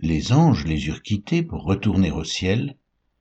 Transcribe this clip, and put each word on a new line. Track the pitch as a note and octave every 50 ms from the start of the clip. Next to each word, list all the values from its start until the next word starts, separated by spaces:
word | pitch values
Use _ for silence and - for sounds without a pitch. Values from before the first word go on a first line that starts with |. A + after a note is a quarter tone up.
les | D2+ D#2+ D#2+ D2+ - F#2
anges | A#2+ D3+ E3+ D#3 A2 D#2 C#2+
les | D#2+ D#2+ D2 C2
eurent | D#2 D#2+ -
quittés | - - G#2 G2+ - - E3+ E3+
pour | E3+ - - D#2 -
retourner | E2 F#2+ G2 - G#2+ F#2+ F#2+ F#2+ D#2+
au | D2 E2
ciel, | D#2+ - - - F2 F#2 G2+ B2 C#3+ C#3 - _ _ _ _ _ _ _ _ _